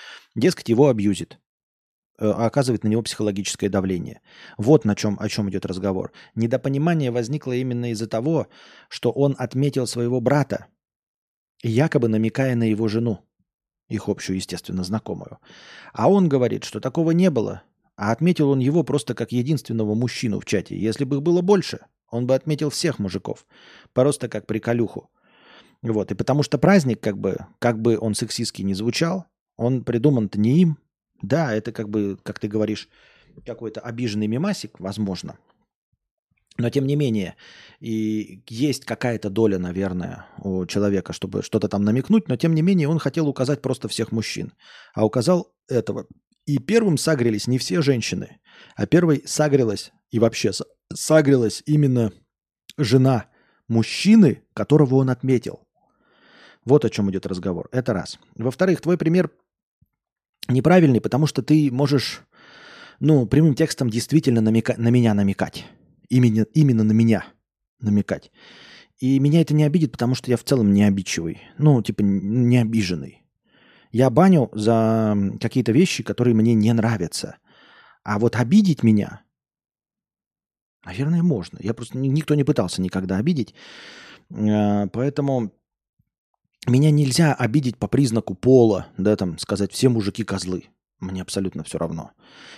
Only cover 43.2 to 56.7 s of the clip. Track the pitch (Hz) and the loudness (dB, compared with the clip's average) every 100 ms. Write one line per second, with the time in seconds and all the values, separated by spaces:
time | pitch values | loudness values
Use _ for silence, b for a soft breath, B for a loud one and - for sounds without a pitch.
43.2 | 151 127 127 143 127 - 107 - 113 113 | -2 -2 -2 -2 -4 -6 -6 -6 -4 -4
44.2 | - - - - B B B - 107 127 | -6 -8 -12 -14 B B B 0 0 2
45.2 | 117 180 - _ - 123 - - - - | 2 0 -2 _ -6 -4 -4 -8 -12 -20
46.2 | _ _ - 139 123 226 214 147 - 151 | _ _ -4 -4 0 2 2 0 0 0
47.2 | 120 104 - 127 - 180 139 127 - 90 | 0 0 -2 -4 -2 0 2 0 -2 -8
48.2 | - - b b b - 104 170 170 139 | -10 -16 b b b -6 2 4 4 2
49.2 | - - 151 139 117 98 - _ _ 117 | -2 -2 2 2 2 -2 -10 _ _ 2
50.2 | 113 - 107 92 - _ _ - - 156 | 2 2 -2 -4 -10 _ _ -10 4 4
51.2 | 139 135 113 - - 151 143 127 110 - | 6 4 2 -2 0 2 4 2 0 -4
52.2 | _ _ _ _ - - 113 131 131 123 | _ _ _ _ -14 -4 2 4 4 2
53.2 | - _ _ _ - 113 107 - 185 220 | -4 _ _ _ -2 0 0 0 6 8
54.2 | 165 - _ - - 151 139 131 131 123 | 8 4 _ -10 2 4 4 4 2 0
55.2 | 131 123 - - _ _ b b b b | 0 -2 -2 -12 _ _ b b b b
56.2 | b b b b - | b b b b 2